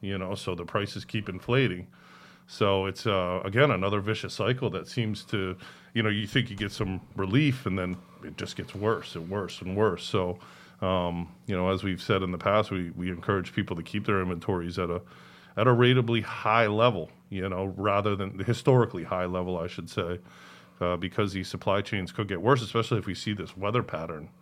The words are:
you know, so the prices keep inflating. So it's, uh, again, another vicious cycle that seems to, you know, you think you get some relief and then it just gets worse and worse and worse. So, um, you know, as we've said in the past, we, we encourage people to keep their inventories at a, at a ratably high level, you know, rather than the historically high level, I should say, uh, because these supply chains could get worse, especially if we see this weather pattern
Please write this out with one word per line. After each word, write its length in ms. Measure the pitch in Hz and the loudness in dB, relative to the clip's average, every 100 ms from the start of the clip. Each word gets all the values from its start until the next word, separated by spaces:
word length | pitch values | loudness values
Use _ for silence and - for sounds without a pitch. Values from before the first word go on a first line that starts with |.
you 160 | 98 98 | -4 -4
know, 160 | 92 | -4
so 220 | 101 - 87 | -4 -4 -6
the 100 | 85 | -2
prices 400 | 107 101 98 - | -2 -2 -8 -6
keep 240 | 113 104 | -6 -6
inflating. 560 | 92 - 123 123 90 92 - - - - - - | -10 0 2 2 0 -10 -18 -20 -20 -20 -20 -20
So 400 | - 104 98 98 | 2 4 4 0
it's, 180 | 95 113 | -2 0
uh, 360 | 98 90 90 98 | 2 2 -2 0
again, 240 | 107 147 | 4 6
another 300 | 95 95 104 | 4 2 0
vicious 340 | 98 110 92 | 0 -4 -4
cycle 380 | - 110 127 117 | -2 0 0 -2
that 160 | 87 - | -4 -6
seems 360 | - 110 101 - | -4 -2 -4 -2
to, 300 | 107 92 90 - - - | -2 -2 -6 -12 -20 -6
you 80 | 113 | -2
know, 80 | 110 | 0
you 160 | 104 104 | 0 0
think 240 | 135 127 | -2 -2
you 60 | 98 | -4
get 160 | 101 | -6
some 300 | - 95 92 - - | -4 -4 -4 -8 -4
relief 520 | 95 123 151 131 101 | 2 4 2 0 -2
and 100 | 92 | -2
then 200 | 90 90 - - | -2 -4 -10 -16
it 140 | - - | -16 -10
just 180 | 92 - | -10 -8
gets 180 | - | -10
worse 420 | 95 104 98 - 87 | -4 -2 -2 -4 -10
and 140 | 82 | -6
worse 320 | 98 90 - | -4 -4 -8
and 160 | 90 95 | -4 2
worse. 260 | 110 87 | 2 2
So, 360 | - 104 90 87 - - - - | -2 0 0 -2 -10 -20 -20 -4
um, 500 | 95 92 87 87 85 - - | 0 2 0 -2 -6 -10 -4
you 100 | 92 | 0
know, 140 | 92 | 2
as 140 | 95 | 2
we've 180 | 98 90 | 0 -4
said 220 | - 98 | 2 2
in 80 | 92 | 2
the 60 | 87 | 0
past, 320 | 104 104 107 | 4 4 2
we, 180 | 95 87 | -2 -4
we 180 | - 90 | -6 -6
encourage 440 | 87 - 98 92 | -4 0 0 0
people 220 | - 95 85 | -4 -2 -4
to 80 | |
keep 240 | 82 104 104 | -4 -4 0
their 140 | 101 | 0
inventories 580 | 90 85 - 92 85 90 | 0 -4 -2 -2 -2 -2
at 100 | 87 | -2
a, 120 | 87 - - - - - - | -2 -6 -20 -20 -20 -12 2
at 100 | 120 | 4
a 40 | |
ratably 520 | 120 123 127 117 117 | 8 8 6 4 0
high 420 | - - 107 113 110 | -2 -2 4 4 4
level, 440 | 104 120 98 80 - - | 6 4 4 -6 -12 -10
you 180 | 98 95 | -4 -4
know, 260 | 90 98 92 | -2 -4 0
rather 380 | 101 101 104 98 | 2 2 2 0
than 200 | 95 95 | -2 -4
the 60 | |
historically 600 | 95 120 - 127 113 90 | -2 2 6 6 6 0
high 220 | 82 92 90 | -4 -2 0
level, 320 | 90 90 90 | -2 -2 -2
I 100 | 87 | -4
should 220 | - 85 | -8 -6
say, 300 | - 85 90 - - - - - - | -4 -2 -4 -8 -20 -20 -20 -20 -2
uh, 160 | 87 87 | 0 0
because 360 | 90 - 104 | -2 0 -2
these 140 | 95 90 | -2 -6
supply 340 | 92 - 101 | -4 0 0
chains 300 | 101 104 87 | 0 -4 -4
could 160 | - 98 | -6 -4
get 140 | 92 | 0
worse, 220 | 104 135 | 4 4
especially 340 | 110 117 113 113 | 4 -2 0 -2
if 80 | 98 | -2
we 80 | |
see 200 | 90 - | -6 -4
this 220 | 101 78 - | -6 -6 -6
weather 280 | 101 120 | -2 -2
pattern 460 | - 80 82 80 80 - | -2 -6 -6 -8 -12 -18